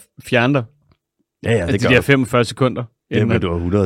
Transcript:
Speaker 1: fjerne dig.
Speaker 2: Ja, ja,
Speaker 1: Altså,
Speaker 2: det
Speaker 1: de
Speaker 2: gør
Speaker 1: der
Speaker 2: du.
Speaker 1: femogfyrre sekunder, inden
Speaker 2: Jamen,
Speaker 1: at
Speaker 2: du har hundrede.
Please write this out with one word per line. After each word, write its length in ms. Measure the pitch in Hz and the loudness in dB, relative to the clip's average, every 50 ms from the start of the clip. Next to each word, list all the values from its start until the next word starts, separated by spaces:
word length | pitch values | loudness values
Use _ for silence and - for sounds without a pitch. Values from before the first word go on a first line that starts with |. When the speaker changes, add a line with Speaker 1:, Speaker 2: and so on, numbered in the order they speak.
| - _ _ - - | -6 _ _ -20 -6
Speaker 1:
fjerne 300 | - 127 120 120 131 143 | -2 0 2 2 2 0
dig. 100 | 135 113 - _ _ _ _ _ _ _ _ _ _ _ _ _ _ - | 0 -2 -6 _ _ _ _ _ _ _ _ _ _ _ _ _ _ -4
Speaker 2:
Ja, 80 | 107 117 | -2 -2
ja, 40 | |
Speaker 1:
Altså, 160 | 107 87 - - | 0 0 0 -2
Speaker 2:
det 80 | - | 0
Speaker 1:
de 40 | 120 | 2
Speaker 2:
gør 40 | - | 2
Speaker 1:
der 60 | 131 | 2
Speaker 2:
du. 60 | 117 - | 2 2
Speaker 1:
femogfyrre 420 | - 143 135 127 110 - 123 120 | 2 2 2 2 0 0 0 0
sekunder, 400 | - 113 - 131 127 113 - 120 - _ _ _ - | 0 -2 -2 -2 -2 -2 -4 -10 -12 _ _ _ -6
inden 100 | - 120 | -2 -2
Speaker 2:
Jamen, 160 | 110 117 113 | 0 0 0
Speaker 1:
at 60 | 110 95 | 0 -2
Speaker 2:
du 80 | 87 | -2
har 80 | 85 85 | -2 -2
hundrede. 240 | 87 87 92 101 95 | -2 0 0 0 0